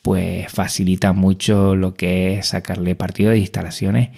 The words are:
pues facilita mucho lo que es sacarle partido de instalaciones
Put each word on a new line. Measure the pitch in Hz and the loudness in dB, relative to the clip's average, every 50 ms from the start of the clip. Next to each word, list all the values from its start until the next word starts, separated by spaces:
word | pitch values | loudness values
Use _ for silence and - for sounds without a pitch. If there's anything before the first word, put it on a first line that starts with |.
| - | -4
pues | - 98 92 90 90 90 90 87 - - | -2 0 0 0 -2 -4 -6 -8 -6 -4
facilita | - 92 90 - - 98 90 92 90 - 98 90 | -4 -4 -4 -2 -2 0 0 2 2 2 2 2
mucho | 92 95 95 95 92 - - 107 101 98 98 95 | 4 4 2 2 2 2 2 2 4 4 4 2
lo | 95 95 92 92 | 2 0 -2 -2
que | - 92 90 92 92 92 95 98 101 | -4 -2 0 0 2 0 0 0 -2
es | 95 | -4
sacarle | - - 92 - - 95 95 87 90 90 | -4 -4 -4 -4 -6 -6 -4 -2 -2 -2
partido | - 92 92 95 - 101 107 113 | -2 -4 -4 -2 0 2 4 4
de | 110 | 2
instalaciones | 98 92 - - 87 82 - - - 95 104 117 123 - - | 2 0 -4 -6 -8 -8 -6 -4 -2 0 2 2 0 0 -2